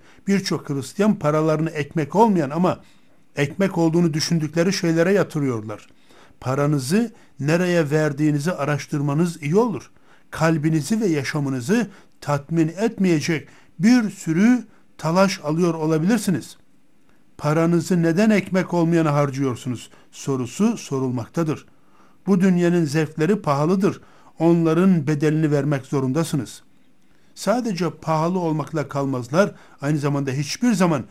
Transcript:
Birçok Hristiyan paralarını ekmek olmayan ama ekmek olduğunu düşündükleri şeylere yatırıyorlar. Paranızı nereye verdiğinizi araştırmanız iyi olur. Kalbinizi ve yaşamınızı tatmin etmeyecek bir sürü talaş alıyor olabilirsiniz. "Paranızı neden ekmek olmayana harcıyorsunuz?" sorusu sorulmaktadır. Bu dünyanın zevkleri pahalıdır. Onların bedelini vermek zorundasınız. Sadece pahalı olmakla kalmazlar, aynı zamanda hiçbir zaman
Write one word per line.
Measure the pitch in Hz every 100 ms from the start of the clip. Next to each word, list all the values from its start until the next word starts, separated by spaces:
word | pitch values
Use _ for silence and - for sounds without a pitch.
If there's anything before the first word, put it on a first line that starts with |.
| - - -
Birçok | 196 196 151 -
Hristiyan | 139 123 - 208 202
paralarını | 147 151 156 156 160
ekmek | 160 147 170 143
olmayan | 180 233 185 135
ama | 156 180 123 - - - - - -
ekmek | 143 - 190 185
olduğunu | 165 160 170
düşündükleri | 151 - 170 151 160 170
şeylere | 190 170 165 170
yatırıyorlar. | 202 156 156 139 117 107 107 - - - - - -
Paranızı | 127 131 143 151 127 196 233 - - -
nereye | 135 170 180 175 151
verdiğinizi | 156 156 135 151 147 147
araştırmanız | 180 143 143 - 151 143 143 175 165
iyi | 143 180
olur. | 240 143 - - _ - _
Kalbinizi | - 160 160 151 160 135 220
ve | 214
yaşamınızı | 151 123 156 139 131 120 220 208 - - -
tatmin | - 143 143 165 160
etmeyecek | 170 233 233 190 160 131 156 - - - -
bir | 190 247 214
sürü | - - 160 220 247 - - - -
talaş | 156 175 190 190
alıyor | 147 160 175
olabilirsiniz. | 165 156 160 165 226 214 147 - - - - - - - _ - -
"Paranızı | 151 156 165 170 160 185
neden | 165 165 220
ekmek | 208 185 185 175
olmayana | 175 165 170 160
harcıyorsunuz?" | 143 143 131 139 120 127 113 - - -
sorusu | - - 135 120 - 214 220
sorulmaktadır. | - 139 131 127 123 - 165 131 - - - - - - -
Bu | 196
dünyanın | 190 180 175 175
zevkleri | 156 147 151 151 156 208
pahalıdır. | 160 139 151 190 190 - - - - _
Onların | 165 170 165 160 190 180 135
bedelini | 151 151 151 156
vermek | 143 143 139 -
zorundasınız. | 143 131 135 160 151 104 - _ - - - - - -
Sadece | - - 233 233 175 175
pahalı | - - 160 165 185
olmakla | 170 156 139 160 143
kalmazlar, | 143 139 131 117 156 202 - - -
aynı | 139 151
zamanda | 143 143 139
hiçbir | 127 147 - 247
zaman | 202 180 151 104